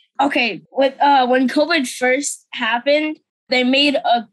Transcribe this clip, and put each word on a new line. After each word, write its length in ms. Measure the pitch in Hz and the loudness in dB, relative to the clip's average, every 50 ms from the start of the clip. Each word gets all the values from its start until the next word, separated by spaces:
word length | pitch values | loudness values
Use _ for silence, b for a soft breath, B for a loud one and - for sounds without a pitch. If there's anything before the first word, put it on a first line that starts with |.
| b b _ - | b b _ -4
Okay, 400 | 277 285 - - 247 226 196 156 - _ | -2 -2 0 -2 -2 -2 -4 -8 -12 _
with, 220 | - 247 269 269 269 - | -2 -2 0 0 0 0
uh, 260 | 277 285 285 269 254 247 | 2 4 4 4 4 2
when 200 | 254 254 269 247 | 2 2 0 0
covid 400 | - 294 294 302 339 320 262 240 | 0 0 0 0 0 -2 -2 -4
first 580 | - - 247 254 254 269 285 - - - _ _ - | -6 -4 -2 0 0 0 -2 -6 -8 -10 _ _ -10
happened, 680 | - 247 220 233 240 247 277 285 302 302 311 311 - _ _ _ _ _ _ | -6 -4 -4 -4 -2 0 0 0 0 0 -2 -6 -10 _ _ _ _ _ _
they 140 | 254 254 254 | -2 0 0
made 320 | 247 262 269 285 294 269 | 2 2 2 2 2 0
a 320 | - - 233 214 240 220 - | 0 0 0 0 0 -2 -6